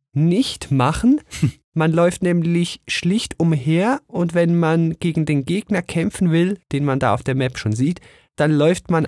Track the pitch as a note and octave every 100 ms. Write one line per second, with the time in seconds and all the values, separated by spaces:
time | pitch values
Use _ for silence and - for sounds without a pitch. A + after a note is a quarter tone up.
0 | _ C#3 E3 F#3+ - - - C3+ B2+ -
1 | A#3+ D4 - - C3+ - _ E3 D#3+ E3
2 | F3 - F3+ F3 E3 E3+ F3 - - -
3 | F3 A3 - - E3+ D3+ B2+ E3 G#3+ C#4
4 | - F3 E3+ E3+ E3+ E3+ D#3+ E3 E3 D#3+
5 | F3 D#3+ D3 C#3+ B2+ - - F#3+ - E3+
6 | G3 - F3 D#3+ F3+ G3+ - C#3 C#3+ C3+
7 | B2 A2 - C3 B2+ - A2 A2 C#3 F3
8 | - - _ - D3+ D3 D#3 F3+ - E3